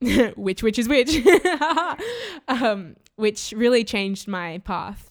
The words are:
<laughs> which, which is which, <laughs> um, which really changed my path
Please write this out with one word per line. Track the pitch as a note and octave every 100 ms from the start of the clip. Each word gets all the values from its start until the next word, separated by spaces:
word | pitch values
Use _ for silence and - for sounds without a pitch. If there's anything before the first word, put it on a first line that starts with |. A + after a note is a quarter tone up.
<laughs> | B3 G3 A#3 -
which, | G3 F#3
which | A3+ A3
is | A#3
which, | C#4 B3 D#4
<laughs> | A#3+ F4 F4+ D#4 D4+ D#4+ F4 C#4 A4 A#4+ A4 E4+ -
um, | C4 A#3+ G3+ E3+ - _ -
which | G#3+ G#3+ - G#3+
really | A#3+ B3
changed | A#3 G#3+ G3 G3 -
my | F#3 F3 E3+
path | - F3 F#3 G3+ -